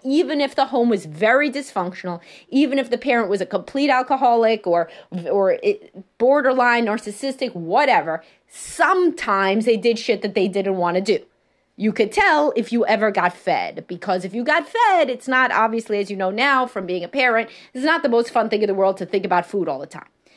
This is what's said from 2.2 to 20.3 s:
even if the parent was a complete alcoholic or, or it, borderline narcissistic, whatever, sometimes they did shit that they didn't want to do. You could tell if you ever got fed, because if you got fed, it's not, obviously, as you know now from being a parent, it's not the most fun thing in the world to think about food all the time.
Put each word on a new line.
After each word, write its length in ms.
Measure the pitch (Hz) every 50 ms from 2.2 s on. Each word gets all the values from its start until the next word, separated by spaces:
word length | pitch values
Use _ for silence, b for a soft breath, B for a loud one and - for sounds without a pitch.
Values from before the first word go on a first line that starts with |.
| B B B B B B
even 300 | - 269 302 254 269 277
if 100 | 254 233
the 100 | 240 240
parent 300 | - 285 247 233 220 180
was 120 | 202 190
a 60 | 185
complete 440 | - 208 196 - - - 277 285 285
alcoholic 760 | 262 254 262 - 277 262 277 240 233 233 226 220 226 214 -
or, 220 | 180 170 170 165 B B B B B 180 180 170 143
or 300 | 175 202 196 190 - - -
it, 300 | 208 202 - - - _ 190 - - _ _
borderline 680 | 233 254 277 294 262 269 262 254 240 247 240 233 233
narcissistic, 640 | 208 214 226 - 208 202 - - 269 269 262 277 240 -
whatever, 680 | 175 165 160 190 254 294 269 226 175 151 160 160 165 b b b b b b
sometimes 1160 | - - - - - - 330 320 381 370 359 330 - - - 233 202 196 196 190 196 220 220
they 120 | 247 226
did 220 | 208 185 240 226 226
shit 240 | - - 226 202 -
that 140 | 214 -
they 100 | 208 185
didn't 300 | 196 185 202 190 196 190
want 180 | 185 175 175 175
to 60 | 185
do. 180 | 196 208 196 - - _ _ _ _ _ _ _ _ _ _
You 180 | - 202 220 214
could 200 | - 220 214 -
tell 400 | 415 403 392 311 302 294 294 -
if 160 | 240 214 -
you 160 | 233 240 208
ever 240 | - 214 202 214 214
got 260 | 202 190 175 180 175
fed, 500 | - - 185 165 117 90 80 - - - -
because 360 | 180 170 - 202 185 185 175
if 80 | 185 185
you 120 | 233 240
got 240 | 294 302 339 294 -
fed, 420 | - 453 480 415 381 349 302 247
it's 160 | 247 247 -
not, 240 | 262 262 254 254 247
obviously, 480 | - 202 220 226 220 226 220 - 208 202
as 120 | 202 190
you 60 | 202
know 140 | 190 190 185
now 340 | 196 220 262 285 277 262 254
from 220 | 240 - 202 190
being 160 | 170 180 180 175
a 60 | 170
parent, 420 | - 277 254 247 226 226 226 B B B B B B
it's 100 | 254 262
not 200 | 311 330 320 302
the 40 | 262
most 220 | 233 233 233 233
fun 180 | - 240 220 220
thing 140 | 226 208 214
in 60 | 202
the 60 | 196
world 220 | 196 190 196 190 196
to 80 | 185
think 200 | - - 196 -
about 200 | - 180 175 175
food 220 | - - 202 175 151
all 120 | 139 135
the 60 | 143
time. 200 | - - 151 - - _ _ b b